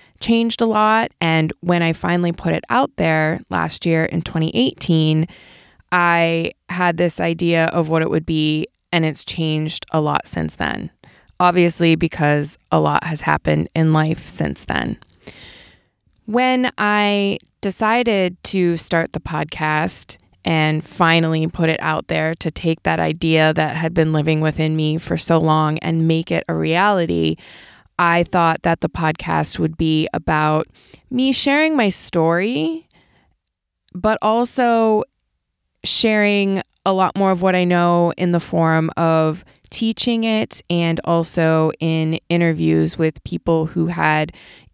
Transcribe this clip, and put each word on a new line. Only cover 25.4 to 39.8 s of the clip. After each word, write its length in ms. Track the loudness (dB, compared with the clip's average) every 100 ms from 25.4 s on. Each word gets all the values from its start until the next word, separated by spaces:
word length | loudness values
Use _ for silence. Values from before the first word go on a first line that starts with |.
| 4 2 0 -2
and 280 | -2 0 2
make 220 | 0 0
it 140 | -4 -2
a 60 |
reality, 840 | -4 0 0 2 2 0 0 0 -2 -10 -20 -20 -20 _ -2
I 260 | 2 2
thought 380 | 2 2 2 0
that 200 | 0 0
the 80 | -2
podcast 680 | -2 -2 -2 -2 -2 -2 -2
would 200 | -4 -2
be 280 | 0 0 0
about 540 | -4 -2 0 2 0 -2 _ _ -20 -8
me 220 | -2 0
sharing 460 | 0 0 2 2 2
my 100 | 0
story, 1000 | 0 -4 0 2 2 0 -2 -4 -6 -12 _ _ _ _ _ _ _ _ _ _
but 240 | -4 -2 0
also 840 | 0 0 0 0 2 4 4 2 -2 _ _ _ _ _ _ _
sharing 800 | -6 0 2 2 2 2 0 -2 -6 _
a 80 | -2
lot 240 | 2 0 2
more 140 | 2
of 100 | 2
what 160 | 2 2
I 80 |
know 480 | 2 4 4 4 2 0
in 140 | 0
the 60 | 0
form 520 | 0 0 2 2 0 0
of 480 | 2 2 2 -2 -10 _ -14
teaching 540 | -4